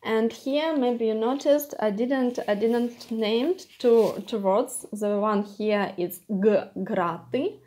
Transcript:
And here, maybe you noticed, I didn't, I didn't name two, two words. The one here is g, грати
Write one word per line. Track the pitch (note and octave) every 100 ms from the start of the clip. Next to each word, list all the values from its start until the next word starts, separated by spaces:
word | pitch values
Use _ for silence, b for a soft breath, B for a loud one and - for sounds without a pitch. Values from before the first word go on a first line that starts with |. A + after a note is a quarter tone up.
And | - A3 A3+
here, | A3+ - C#4 D#4+ D#4+
maybe | B3 A#3+ A3+
you |
noticed, | A3 A3 C#4 C#4+ C#4+ D4 -
I | G#3+
didn't, | G3+ B3 C4+ B3 B3 -
I | G#3
didn't | A3+ A#3 A#3+ A#3 -
name | A3+ G#3+ A3+ C4+ F#4 - -
two, | B3+ A#3 G#3 - G3
two | A3+
words. | G3 G3 C4 - -
The | G#3 G#3 G#3
one | G#3 G#3
here | G#3 - G#3+ G#3 G3 -
is | F3 - _
g, | G3+ G3+ G3+ - -
грати | F#3+ G#3 F3 E3+ - B3+ E4 -